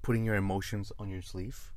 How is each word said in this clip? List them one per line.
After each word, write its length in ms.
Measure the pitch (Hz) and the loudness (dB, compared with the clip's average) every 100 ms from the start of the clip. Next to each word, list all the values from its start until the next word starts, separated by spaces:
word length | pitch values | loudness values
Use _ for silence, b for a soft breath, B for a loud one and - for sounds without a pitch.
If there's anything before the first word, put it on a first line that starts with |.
Putting 220 | - 113 113 | 4 4 4
your 100 | 107 | 4
emotions 580 | 98 95 - 104 101 95 | 4 2 0 -4 -4 -6
on 120 | 98 | -6
your 120 | 92 | -6
sleeve? 520 | 92 92 98 127 - | -6 -6 -6 -6 -8